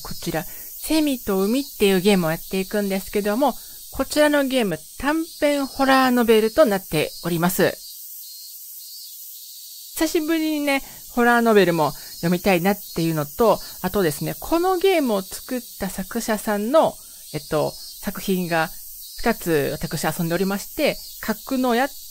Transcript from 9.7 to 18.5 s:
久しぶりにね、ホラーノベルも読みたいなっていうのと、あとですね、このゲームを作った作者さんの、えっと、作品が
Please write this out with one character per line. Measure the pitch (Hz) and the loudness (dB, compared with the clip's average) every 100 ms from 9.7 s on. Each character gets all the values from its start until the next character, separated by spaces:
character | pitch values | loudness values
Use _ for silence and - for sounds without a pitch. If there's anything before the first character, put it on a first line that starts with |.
| - - - | -18 -12 -4
久 | 320 | -2
し | 349 | 0
ぶ | 302 330 | 0 0
り | 311 302 | 0 -2
に | |
ね、 | 285 269 - - - 247 | 0 -2 -4 -14 -6 2
ホ | |
ラ | 240 240 | 4 6
ー | |
ノ | 233 208 | 6 6
ベ | 175 | 6
ル | |
も | 170 143 - - - | 4 0 -2 -12 -4
読 | 170 | 0
み | 180 | 2
た | 202 | 4
い | 180 | 4
な | 190 | 2
っ | 202 - | 0 -4
て | 180 | -2
い | 165 | 0
う | 156 | 0
の | 143 | -2
と、 | - 226 160 - - | 2 4 4 -2 -6
あ | 185 | -2
と | 208 | 0
で | 170 | 0
す | 143 | 0
ね、 | 156 - | -4 -6
こ | - 330 | -2 2
の | 370 370 | 2 2
ゲ | 381 339 | 4 4
ー | |
ム | 262 202 | 2 -2
を | |
作 | 190 - - 254 | -4 -12 -8 -8
っ | - - | -8 -6
た | 190 | -6
作 | 196 185 233 | -6 -6 -4
者 | 233 214 | -2 -2
さ | - 208 | -2 -2
ん | 214 | 2
の、 | 311 247 - - - - | 4 4 0 -12 -20 -10
え | 156 | -10
っ | - | -2
と、 | 156 139 | 0 0
作 | - - - 202 190 | -4 -14 -10 -8 -6
品 | - 185 | -2 -2
が | 170 | 0